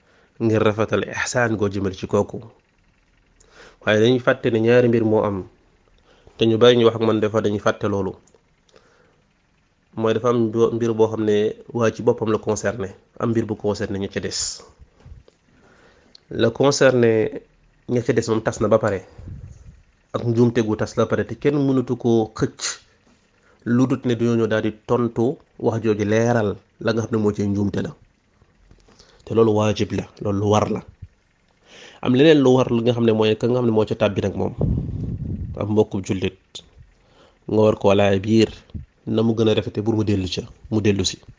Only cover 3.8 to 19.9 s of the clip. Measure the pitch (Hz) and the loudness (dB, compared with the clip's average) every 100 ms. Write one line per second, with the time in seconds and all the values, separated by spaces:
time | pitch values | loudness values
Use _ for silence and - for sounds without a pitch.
3.8 | - 107 117 127 127 127 131 113 113 123 | 0 2 4 2 0 0 0 0 4 4
4.8 | 123 117 110 107 104 98 90 _ _ _ | 4 2 2 2 0 -4 -10 _ _ _
5.8 | _ _ _ _ _ - 113 110 120 120 | _ _ _ _ _ -2 0 4 6 6
6.8 | 113 110 110 110 107 110 104 104 113 - | 4 2 0 2 0 0 -2 0 -2 -2
7.8 | 107 98 92 - _ _ _ _ _ _ | -4 -4 -4 -8 _ _ _ _ _ _
8.8 | _ _ _ _ _ _ _ _ _ _ | _ _ _ _ _ _ _ _ _ _
9.8 | _ - 110 107 120 120 113 110 113 113 | _ -4 -2 0 2 2 0 2 0 2
10.8 | 117 110 110 110 107 104 107 - - 120 | -2 2 0 2 0 2 0 -4 -10 -2
11.8 | 110 107 117 117 110 107 - 104 101 117 | 0 0 -2 0 -2 -2 -2 -4 -4 -6
12.8 | 95 - _ - 120 113 107 104 104 98 | -10 -12 _ -6 -2 -2 -2 -4 -4 -4
13.8 | 98 98 98 101 92 - - - - _ | -6 -6 -6 -6 -8 -6 -8 -10 -20 _
14.8 | - _ - - _ _ _ _ _ _ | -20 _ -20 -20 _ _ _ _ _ _
15.8 | _ _ _ _ _ 85 113 113 139 139 | _ _ _ _ _ -2 -2 2 0 4
16.8 | 135 127 117 110 107 - - _ _ _ | 4 4 4 2 0 -6 -16 _ _ _
17.8 | - 123 117 117 113 113 117 - 107 110 | -6 -4 0 -2 0 -2 -2 -4 2 2
18.8 | 110 95 - - - - - - - - | 2 -4 -8 -20 -18 -18 -18 -20 -20 -20
19.8 | _ | _